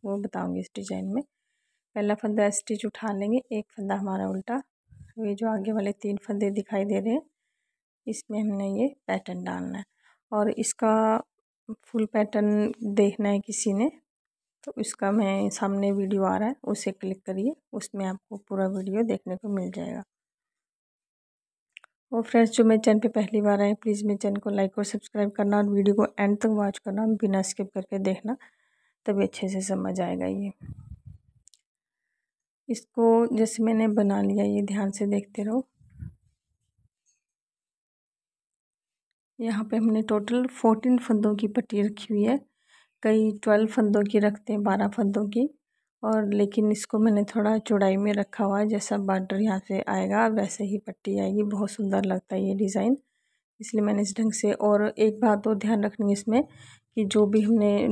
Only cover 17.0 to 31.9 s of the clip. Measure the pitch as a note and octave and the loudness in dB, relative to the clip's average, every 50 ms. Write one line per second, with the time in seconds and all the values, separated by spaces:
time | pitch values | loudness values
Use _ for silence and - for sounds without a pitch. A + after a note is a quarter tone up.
17 | - F#3+ F#3+ G3 _ - F#3+ F#3+ G3+ C4 D#4+ - _ _ - G#3+ - - - G3+ | -6 -8 -8 -8 _ -8 -6 -4 -2 -4 -4 -6 _ _ -12 -12 -12 -10 -8 -6
18 | G3 F#3 F#3 G3 _ - G#3+ G3+ - - G3+ F#3+ F#3+ F#3+ G3 G3 F#3+ F#3+ F#3+ G#3+ | -6 -6 -6 -8 _ -14 -16 -14 -12 -8 -4 -2 -2 -2 -2 -4 -4 -4 -2 -2
19 | A#3 A3 G3 F#3+ - F#3+ F#3 F#3 - G#3 G3+ G3 F3+ F3+ F#3 F#3+ E3+ F3 - - | 0 -2 -2 -4 -6 -8 -10 -8 -6 -4 -4 -4 -4 -4 -6 -8 -8 -8 -8 -10
20 | G3 _ _ _ _ _ _ _ _ _ _ _ _ _ _ _ _ _ _ _ | -12 _ _ _ _ _ _ _ _ _ _ _ _ _ _ _ _ _ _ _
21 | _ _ _ _ _ _ _ _ _ _ _ _ _ _ - - _ - _ _ | _ _ _ _ _ _ _ _ _ _ _ _ _ _ -20 -20 _ -20 _ _
22 | _ - C4 A3+ A3+ - - A#3 A#3 A3 A3+ - A3+ A3 A3 G#3+ A3 A#3 G#3+ G#3+ | _ -6 -4 -4 -2 2 4 4 4 4 6 4 4 6 6 4 4 4 4 4
23 | G#3+ A3+ - G#3+ G#3 F#3 - G#3 G#3 G#3 G3+ G3+ G3+ G3+ G#3+ G#3 - A3+ G#3 G3+ | 2 0 0 0 -2 0 0 0 2 2 4 4 2 2 0 0 -2 -2 -2 -2
24 | G#3 G#3 G3+ G3+ - G3+ G3+ G3+ - G#3+ G3+ G3+ G3 F#3+ - - G3+ G3+ - G#3 | 0 -2 -2 -2 -2 -2 -2 -2 -4 -4 -2 0 0 -2 -2 -4 -6 -4 -4 -8
25 | - - - G#3+ G3+ G3+ G3+ - G#3 G3+ G3+ G#3 G#3 G3+ G3+ G3+ G3 G3+ G3+ G#3 | -8 -6 -4 -2 -2 -2 0 0 0 2 2 2 2 2 2 2 4 4 2 2
26 | G#3+ - - - G3+ G3+ G#3 G#3 - A3 G#3+ G#3 G#3 G3+ G3 - - G#3 F#3+ G#3 | 0 -4 -2 0 0 0 0 2 0 0 0 0 0 -2 -4 -6 -8 -6 -4 -2
27 | A3 A3 A3 G3+ - G3+ F#3+ F#3+ F#3+ - - - G3 F#3+ - G3+ F#3+ - G3+ G3 | 0 0 0 0 0 0 0 0 0 -2 -4 -6 -8 -6 -6 -8 -8 -6 -4 -2
28 | F#3+ G3 F#3+ - - G#3+ B3+ - - - _ _ _ _ _ _ _ _ _ _ | -2 -2 -2 -2 -4 -6 -8 -8 -10 -18 _ _ _ _ _ _ _ _ _ _
29 | - - G3+ G3 G3 G3 - - - F#3 G3 F#3+ F#3+ F#3+ F#3+ F#3+ F#3+ F#3+ F#3 F#3 | -4 -2 0 0 0 -2 -2 -4 -6 -4 -4 -4 -4 -4 -4 -4 -2 -4 -4 -2
30 | F3+ F3 F3+ F3+ F3+ F#3 F#3+ G3 G3+ G3 - _ - - - - - - - - | -2 -2 -2 -4 -4 -4 -4 -4 -6 -8 -10 _ -16 -16 -16 -16 -16 -18 -20 -20
31 | - - - - _ _ _ _ _ _ _ _ _ _ _ _ _ _ | -20 -20 -20 -20 _ _ _ _ _ _ _ _ _ _ _ _ _ _